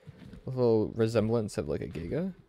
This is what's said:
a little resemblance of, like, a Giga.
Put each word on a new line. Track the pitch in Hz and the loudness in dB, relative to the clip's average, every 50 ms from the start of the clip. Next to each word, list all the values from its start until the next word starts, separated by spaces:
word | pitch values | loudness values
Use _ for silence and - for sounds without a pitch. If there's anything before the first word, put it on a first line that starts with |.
| _ - - - - - - - - | _ -20 -20 -20 -20 -20 -20 -14 -10
a | - | -6
little | 127 127 123 117 113 110 104 71 | -2 2 4 4 4 4 2 2
resemblance | - 113 113 110 117 113 104 110 117 120 107 101 - - | 0 0 0 2 4 2 2 2 2 0 0 -2 -4 -4
of, | 80 73 | -2 -2
like, | 73 - | -2 -4
a | - - | -4 -6
Giga. | - 80 85 87 104 147 185 190 175 - - | -8 -8 -6 -4 -4 -4 -4 -4 -8 -10 -16